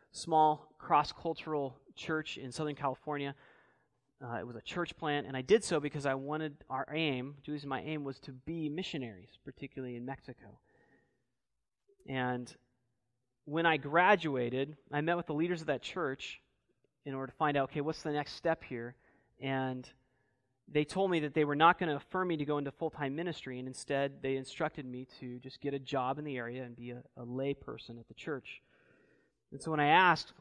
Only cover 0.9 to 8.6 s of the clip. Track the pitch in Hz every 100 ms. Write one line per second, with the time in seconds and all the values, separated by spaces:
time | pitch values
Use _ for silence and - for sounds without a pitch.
0.9 | 147 147 - 170 160 160 151 135 127 -
1.9 | - - 156 151 - 127 120 151 139 139
2.9 | 127 - 143 139 139 - - _ _ _
3.9 | _ _ _ 127 117 113 117 - 175 170
4.9 | - 160 147 110 131 131 220 - 160 147
5.9 | 147 139 135 139 151 156 147 - 131 -
6.9 | 156 160 127 131 143 - 147 143 131 131
7.9 | 156 139 131 - 131 - 165